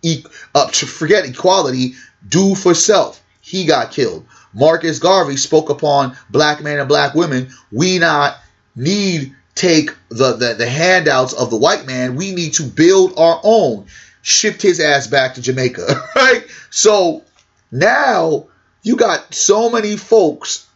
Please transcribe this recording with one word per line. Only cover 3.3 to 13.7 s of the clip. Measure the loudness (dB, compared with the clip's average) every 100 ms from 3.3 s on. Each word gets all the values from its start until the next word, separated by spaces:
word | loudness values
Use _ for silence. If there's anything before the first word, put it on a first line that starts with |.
| _
He | -10 -6 0
got | 0 -2
killed. | -4 -4 -4 -16 _ _
Marcus | 2 2 2 -2 -2
Garvey | 2 2 2 -4
spoke | 0 0 0
upon | -4 0 0 0 -6 _
black | 0 0 -2
men | -6 -6
and | 0
black | 0 0 0
women. | -2 -2 -6 -16 _
We | -2 0 2
not | 0 0 -2 -4 _ _ _ -6
need | -2 -2 -2 -4 -6 -14 _
take | -4 2 2 0 -8 _
the, | -2 0
the, | 0 -4 -2
the | -4
handouts | -2 2 2 2 0 -2
of | -4 -4
the | 0
white | 0 0 -4
man. | -6 -6 -6
We | -6
need | -6 -4
to | -4
build | -6 2 4 6 4 4
our | 2 2
own. | 2 4 2